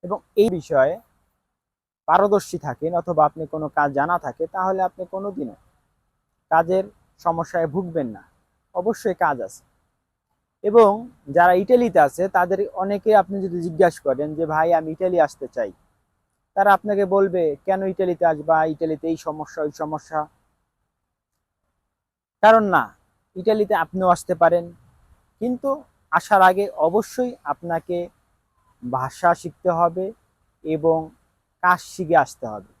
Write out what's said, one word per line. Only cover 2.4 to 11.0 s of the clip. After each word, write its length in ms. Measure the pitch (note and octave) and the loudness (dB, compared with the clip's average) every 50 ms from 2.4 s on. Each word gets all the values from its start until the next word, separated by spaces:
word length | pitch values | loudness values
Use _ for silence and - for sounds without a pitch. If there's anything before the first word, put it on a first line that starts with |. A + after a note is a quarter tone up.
| - - - E3+ | -2 -4 -12 -10
থাকেন 340 | - D3 B2 _ - D#3+ F3 | -8 -8 -10 _ -6 -4 -4
অথবা 280 | E3+ E3+ - F3 D#3 D3+ | -4 -4 -2 2 2 2
আপনি 180 | D3 _ D#3+ D#3+ | 2 _ -4 -12
কোনো 200 | C#3+ - D#3 D#3 D3 | -10 -8 -8 -8 -6
কাজ 200 | _ - D3 C#3+ C#3 | _ -2 -2 0 0
জানা 240 | C#3 C#3 D#3+ F3 E3+ | -2 -2 -2 -2 -4
থাকে, 260 | - C#3+ - _ D#3+ | -4 -8 -8 _ -8
তাহলে 340 | - - F#3+ F#3 F#3+ F#3+ F#3+ F#3 | -8 -6 -6 -4 -4 -2 -2 -4
আপনি 200 | F3+ _ - F#3 F3+ | -4 _ -8 -16 -12
কোনোদিনও 460 | - F#3+ G3 G#3 F#3+ C4 - A#2 - _ _ _ _ _ _ _ _ _ _ _ _ _ _ _ _ _ _ _ | -10 -10 -10 -10 -10 -10 -12 -12 -12 _ _ _ _ _ _ _ _ _ _ _ _ _ _ _ _ _ _ _
কাজের 340 | D#3+ D#3+ E3+ E3 F#3 F#3+ F#3+ G#3 _ _ _ _ _ _ | 0 0 0 2 -2 -2 -2 -4 _ _ _ _ _ _
সমস্যায় 460 | - E3+ E3 E3 E3+ - - F3 E3 | -6 -4 -4 -4 -6 -6 -4 -4 -4
ভুগবেন 420 | D#3 C3+ F#3 F#3+ F3 E3 E3 C#3 A#2+ | -2 -4 -6 -8 -4 -6 -6 -6 -6
না, 140 | G#2+ F#2+ - _ _ _ _ _ _ _ _ _ _ | -8 -14 -20 _ _ _ _ _ _ _ _ _ _
অবশ্যই 400 | F3+ F3+ G#3 A3+ - - A3+ F3+ | -6 -4 -4 -6 -4 -4 -6 -4
কাজ 220 | _ F3+ D#3 C#3+ B2 | _ -2 -2 -2 -4
আছে। 220 | G#2 F#2+ - - _ _ _ _ _ _ _ _ _ _ _ _ _ _ _ _ _ _ _ _ - | -8 -12 -14 -20 _ _ _ _ _ _ _ _ _ _ _ _ _ _ _ _ _ _ _ _ -6
এবং 260 | G#3 G#3 A#3 A3+ G3+ G3+ A3 | 2 6 6 6 6 4 0